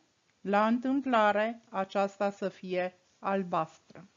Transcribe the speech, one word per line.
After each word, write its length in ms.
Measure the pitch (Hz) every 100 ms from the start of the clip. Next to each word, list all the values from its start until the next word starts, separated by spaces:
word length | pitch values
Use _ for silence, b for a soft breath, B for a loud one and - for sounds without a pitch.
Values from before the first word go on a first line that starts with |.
| _ _ _ _
la 260 | 190 202 220
întâmplare, 920 | 240 262 277 262 233 208 208 220 233 _
aceasta 600 | 190 190 202 196 - 202
să 200 | 202 190
fie 480 | - 185 180 180 - _ _
albastră. 880 | - 196 180 175 160 - - - 185